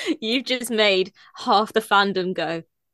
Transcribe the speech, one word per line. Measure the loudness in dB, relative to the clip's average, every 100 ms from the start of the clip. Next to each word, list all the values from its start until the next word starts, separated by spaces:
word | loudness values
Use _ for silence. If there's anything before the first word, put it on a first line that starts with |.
| -6 -4
You've | -2 -2
just | -2 -4 -2
made | 0 2 2 0 -6 -20 -8
half | 2 2 2
the | -2
fandom | 2 2 2 0 -4
go, | -4 -4 -6 -10 _ _